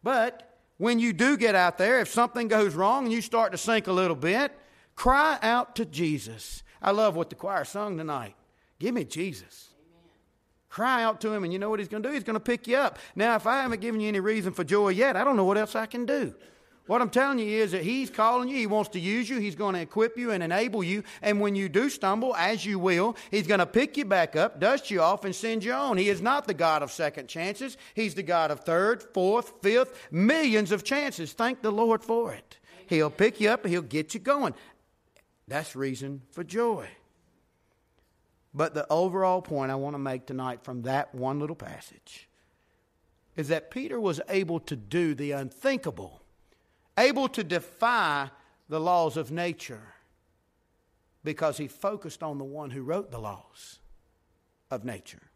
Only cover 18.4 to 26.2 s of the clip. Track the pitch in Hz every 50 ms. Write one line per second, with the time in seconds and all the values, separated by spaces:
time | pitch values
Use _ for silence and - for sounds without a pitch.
18.4 | 247 247 277 269 226 208 208 214 208 - - 185 165 185 208 240 247 208 269 247
19.4 | 208 208 160 156 208 202 185 180 165 147 - 202 220 233 226 240 240 233 214 185
20.4 | 170 165 170 196 226 247 202 220 180 170 190 208 202 - - - - 208 208 202
21.4 | 208 208 202 196 196 185 143 196 254 285 277 - - 190 196 220 240 262 233 175
22.4 | 170 190 226 208 160 202 202 190 175 190 180 170 190 226 226 - - - - 214
23.4 | 185 156 208 190 175 - - 220 277 294 - 285 285 196 196 185 165 156 - 156
24.4 | 175 226 - 143 170 214 269 269 - - 214 180 160 165 196 196 - 196 180 -
25.4 | - 226 226 220 185 226 247 269 285 277 226 185 190 202 202 170